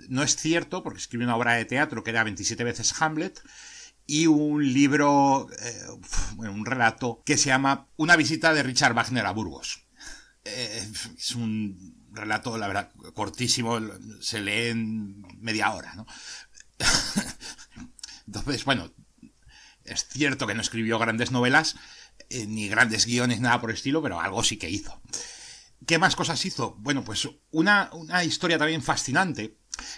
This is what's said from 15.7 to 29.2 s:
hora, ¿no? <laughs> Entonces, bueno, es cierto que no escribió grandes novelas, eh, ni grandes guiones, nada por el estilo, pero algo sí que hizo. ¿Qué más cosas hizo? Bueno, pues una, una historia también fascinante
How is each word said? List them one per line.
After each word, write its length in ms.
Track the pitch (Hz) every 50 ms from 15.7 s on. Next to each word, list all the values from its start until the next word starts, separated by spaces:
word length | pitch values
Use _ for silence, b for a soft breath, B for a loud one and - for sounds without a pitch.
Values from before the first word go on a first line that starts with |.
| 107
hora, 200 | 85 - - -
¿no? 140 | - 110 B B B B B B B B B - - - _ _ -
<laughs> 1500 | - - - - - - - 208 - - - - - - - - - - - 110 - - - - - - - - - -
Entonces, 360 | 98 104 - 143 139 113 -
bueno, 300 | 143 135 107 82 - - - - _ _ _ - - _ _ b b b b b b b b _
es 240 | - 98 - - -
cierto 400 | - 123 151 143 131 131 135 107
que 80 | 101
no 60 | 113
escribió 360 | 107 - - 113 113 110 113 110
grandes 320 | 113 113 110 113 120 107
novelas, 440 | 120 123 123 123 135 151 160 - B B B B B B B B B - - _
eh, 180 | - 127 107 107
ni 220 | 110 107 104 98
grandes 360 | 107 110 127 113 110 101 -
guiones, 360 | 117 120 120 123 123 120 101
nada 180 | 127 123 120 117
por 120 | 117 113
el 40 | 110
estilo, 260 | - - 135 139 160
pero 200 | 156 127 90 82
algo 200 | 82 98 95 110
sí 140 | 110 - 113
que 140 | 98 - 82
hizo. 320 | 92 101 - - - - - B B B B B B B B B B B B B B _ -
¿Qué 140 | - 165 160
más 160 | 185 190 -
cosas 280 | - 151 135 165 123 -
hizo? 300 | 185 - - 120 104 - -
Bueno, 240 | 104 139 143 135 98
pues 240 | 104 107 - - - - _ _ _
una, 380 | - 160 165 202 208 202 185 -
una 320 | - 165 165 156 175 180 175
historia 340 | 151 123 - - 170 165 151
también 240 | 151 156 160 156
fascinante 760 | 123 - 175 - - - 120 170